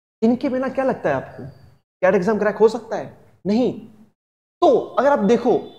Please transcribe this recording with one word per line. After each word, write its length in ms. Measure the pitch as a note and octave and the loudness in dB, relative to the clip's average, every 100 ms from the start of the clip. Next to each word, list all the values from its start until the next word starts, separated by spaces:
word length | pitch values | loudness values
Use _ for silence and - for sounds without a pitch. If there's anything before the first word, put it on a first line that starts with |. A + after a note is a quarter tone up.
| _ _ | _ _
इनके 260 | A3 B3 C#4+ | 0 0 -2
बिना 200 | B3+ C4 | -4 -4
क्या 160 | C4 | -2
लगता 240 | C4 - E3+ | -2 -2 -2
है 60 | |
आपको, 300 | C3+ - - C#3 - - | -4 -6 -14 -18 -20 -20
कैट 400 | _ _ _ F#3 | _ _ _ 2
एग्जाम 240 | G3 F3+ G#3+ | 2 0 0
क्रैक 180 | G3+ G3+ | -2 2
हो 120 | A3 | 2
सकता 280 | A#3 - G3 | 2 -6 -10
है? 200 | C#3 - _ _ F3+ | -10 -16 _ _ -2
नहीं। 420 | A3 A3+ - - - - _ _ _ _ _ | 0 0 -4 -14 -20 -20 _ _ _ _ _
तो 160 | F4 A3 | 2 4
अगर 360 | - - C4+ | 0 0 2
आप 60 | C#4 | 2
देखो, 400 | G3+ A#3 B3+ D#3 - | 2 2 2 -2 -2